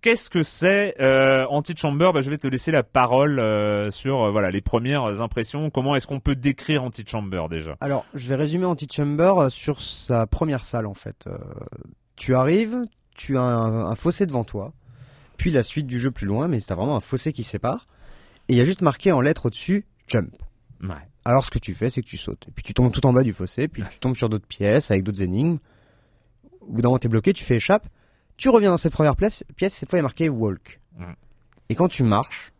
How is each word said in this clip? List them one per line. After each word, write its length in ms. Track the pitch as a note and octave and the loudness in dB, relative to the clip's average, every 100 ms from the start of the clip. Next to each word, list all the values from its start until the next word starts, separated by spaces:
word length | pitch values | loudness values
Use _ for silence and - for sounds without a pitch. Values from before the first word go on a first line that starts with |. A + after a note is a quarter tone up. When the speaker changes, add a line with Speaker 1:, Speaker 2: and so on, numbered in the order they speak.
Speaker 1:
Qu'est-ce 280 | A3+ A#3 - | 2 0 0
que 100 | F3+ | -2
c'est, 540 | D#3 - F3 G3 G3+ - | 0 2 2 2 0 2
euh, 460 | C3+ C3+ C3+ C3+ C3 | 4 6 4 4 2
Antichamber ? 600 | C#3+ D3 E3 D3+ C#3+ F3+ | -2 -4 -4 -2 4 4
Bah, 80 | D#3+ | 4
je 80 | C3+ | 0
vais 60 | D3 | -4
te 100 | C3+ | -2
laisser 240 | C3 - | -2 0
la 100 | D#3 | 0
parole, 580 | A#2+ C3+ B2 B2+ C#3+ C#3 | 2 2 4 4 4 2
euh, 520 | A2 G#2+ G#2 G#2 G#2 | 2 2 0 0 -2
sur, 320 | G2+ C3 C3+ | -4 -4 0
euh, 80 | G#2+ | 2
voilà, 180 | G#2+ F#2+ | 2 0
les 120 | G2 | -2
premières 600 | - A#2+ A#2+ C#3+ A#2 G2+ | 0 -2 0 -2 -2 -4
impressions. 480 | A#2 - A#2 C#3+ D3+ | -4 -4 -4 -4 -4
Comment 260 | - C3+ C#3 | -2 0 0
est-ce 120 | - | -2
qu'on 120 | C#3 | -4
peut 160 | - C3+ | -2 0
décrire 480 | C3+ C3+ - D3+ | 0 -2 -2 -2
Antichamber 600 | B2+ A2+ G#2 A2+ G2+ F#2 D#2+ | -2 -10 -8 -6 -4 -4 -4
déjà ? 260 | E2 D#2+ C#2 | -6 -8 -8
Speaker 2:
Alors, 240 | C#3+ C#3 - D3 | -4 -4 -4 -12
je 120 | B2 | -4
vais 80 | C3+ | -2
résumer 300 | D3+ E3+ F#3 | 0 0 -2
Antichamber, 680 | E3+ D3 - C#3+ D3 F3 F#3+ | -2 -6 -4 -2 2 4 4
euh, 120 | C#3 | 2
sur 320 | - - C#3+ | 0 -6 -6
sa 440 | - - - B2 A2+ | -8 -12 -2 0 0
première 400 | - D#3+ C3+ - | 0 0 -2 -4
salle 220 | A#2+ G#2+ | -6 -6
en 60 | G2 | -8
fait. 300 | - G#2 - | -14 -14 -14
Euh, 100 | F#2 - - - - - - _ _ | -14 -14 -16 -16 -16 -20 -20 _ _
tu 180 | - B2+ | 0 2
arrives, 420 | C3+ F3+ A3+ B3 A#3 _ _ _ | 4 2 2 -2 -6 _ _ _
tu 220 | - C3+ | -4 0
as 40 | |
un, 440 | B2 A#2 A2+ A2+ F#2 | 2 2 0 0 -2
un 40 | A2+ | -2
fossé 300 | E3+ F3 F#3+ | -2 0 -2
devant 180 | C3 | -2
toi, 300 | A2+ G#2 G#2 - - - - - - - | -4 -8 -10 -14 -20 -20 -20 -20 -20 -4
puis 140 | F3 | 0
la 100 | D3 | 2
suite 220 | A2+ - C#3 | 0 -4 -4
du 120 | B2 | -2
jeu 100 | C3 | -4
plus 140 | B2 G2 | -4 -2
loin, 220 | G#2+ D#3+ | -2 0
mais 120 | C3 | -2
t'as 140 | - F2+ | -2 -4
vraiment 200 | A#2 C3+ | 0 -2
un 40 | |
fossé 300 | - C3 D#3 | -2 -4 -4
qui 100 | D3 | -6
sépare, 420 | A2+ G2+ A#2+ G3 _ _ - - - _ _ | -8 -4 -4 -4 _ _ -20 -20 -20 _ _
et 40 | |
il 40 | B2 | 4
y 40 | |
a 40 | C3 | 4
juste 160 | F#3+ | 4
marqué 300 | E3 C3 G3 | 0 2 2
en 100 | D3+ | 4
lettres 260 | C3+ D#3+ B2 | 2 0 -2
au-dessus, 380 | - - G3 - _ _ | -4 -2 -2 -2 _ _
jump. 220 | A#2 F2+ - - _ _ - | -2 -2 -10 -18 _ _ -12
Speaker 1:
Ouais. 80 | F#2 D#2 D2+ _ A#2 | -10 -10 -14 _ 2
Speaker 2:
Alors 200 | B2+ - | 2 2
ce 60 | |
que 80 | A#2 | -4
tu 140 | - F2 | -6 -4
fais, 140 | A#2 | -2
c'est 100 | C3 | -2
que 60 | - | -8
tu 100 | - | -10
sautes, 280 | - - - | -10 -12 -14
et 40 | |
puis 120 | - | -14
tu 100 | - | -6
tombes 180 | - B2 | 2 2
tout 140 | - C3+ | 4 4
en 80 | |
bas 80 | B2 | 4
du 100 | C3 | 2
fossé, 340 | G2+ F#2 - D3+ | 0 -6 -4 -4
puis 160 | - G2 | -4 -10
tu 80 | - | -6
tombes 160 | B2+ B2+ | -4 -2
sur 140 | A#2 | -2
d'autres 180 | G#2+ - | -2 -6
pièces 420 | - G2+ A#2+ - | -2 2 2 2
avec 140 | G2 | 0
d'autres 180 | F#2+ G2 | 0 -2
énigmes. 360 | F#2 F#2+ D#3 E3 _ _ _ _ _ _ _ _ _ - | -2 0 0 -2 _ _ _ _ _ _ _ _ _ -20
Au 100 | - | -8
bout 80 | A2 | 0
d'un 80 | B2 | 2
moment, 80 | B2+ | 2
t'es 80 | A#2+ | 2
bloqué, 240 | A2 C#3+ | 2 2
tu 100 | G3 | 0
fais 120 | - A#2+ | 0 0
échappe, 300 | - G#3 - _ _ _ _ _ | 4 2 0 _ _ _ _ _
tu 120 | C4+ | 4
reviens 200 | A#3 G3+ | 6 6
dans 60 | E3+ | 2
cette 160 | E3 | 0
première 220 | - D3+ C3 | 2 2 2
place, 280 | G3+ - - - | -2 -2 -16 -4
pièce, 180 | F#3+ - | -4 -4
cette 140 | - | -2
fois 80 | F3+ | 0
il 40 | |
y 0 | |
a 20 | |
marqué 260 | C#3+ - D#3+ | 0 0 -2
walk. 500 | B2 A2 F2+ - - _ - | 0 -2 -4 -10 -20 _ -16
Speaker 1:
Mm. 60 | F2+ - - _ _ _ _ | -16 -16 -20 _ _ _ _
Speaker 2:
Et 60 | A#2 | 0
quand 120 | F3 | 0
tu 140 | - | 2
marches 480 | B2 G#2 C3+ - - | 2 2 0 -10 -18